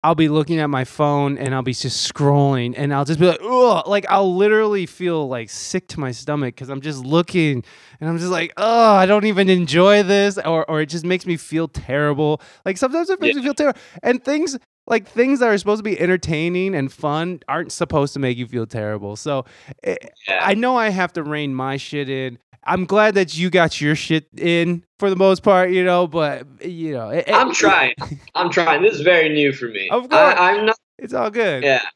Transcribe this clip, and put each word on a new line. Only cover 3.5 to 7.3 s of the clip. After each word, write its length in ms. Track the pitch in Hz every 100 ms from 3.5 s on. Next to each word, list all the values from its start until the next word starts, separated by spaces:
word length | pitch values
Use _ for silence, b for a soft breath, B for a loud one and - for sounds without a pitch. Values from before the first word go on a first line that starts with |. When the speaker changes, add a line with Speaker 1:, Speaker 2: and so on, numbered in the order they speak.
| 254 247 180 156
Speaker 1:
like, 160 | 202 190
I'll 260 | 196 196 180
literally 480 | 208 214 214 202
feel, 420 | 175 - 180 165 139
like, 200 | 127 113
sick 400 | - - 185 _
to 100 | -
my 100 | 135
stomach 440 | 120 - 147 131
'cause 140 | - 131
I'm 140 | 135
just 200 | 143 139 127
looking 580 | 160 170